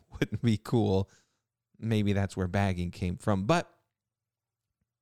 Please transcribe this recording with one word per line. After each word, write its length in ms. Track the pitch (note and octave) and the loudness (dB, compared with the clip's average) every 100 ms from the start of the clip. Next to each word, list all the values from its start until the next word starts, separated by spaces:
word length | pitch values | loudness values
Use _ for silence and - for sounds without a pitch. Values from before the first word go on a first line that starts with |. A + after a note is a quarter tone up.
<laughs> 180 | _ - | _ -6
wouldn't 220 | - G#2+ | -4 -2
be 160 | A#2+ G#2+ | 0 0
cool. 520 | - B2 G#2 F#2+ F#2+ _ _ _ _ _ _ _ | 0 0 2 2 0 _ _ _ _ _ _ _
Maybe 320 | A2+ A2 G2+ | -2 0 2
that's 240 | G2 G2 - | 0 0 -2
where 100 | F#2 | -2
bagging 440 | G2 G2+ F2+ F2 | 0 0 0 -4
came 260 | - F2+ F2+ | -4 -4 -2
from. 280 | - G2 G2+ | -2 0 2
But 220 | E3+ - _ _ _ _ _ _ _ _ _ _ _ _ _ | 0 -2 _ _ _ _ _ _ _ _ _ _ _ _ _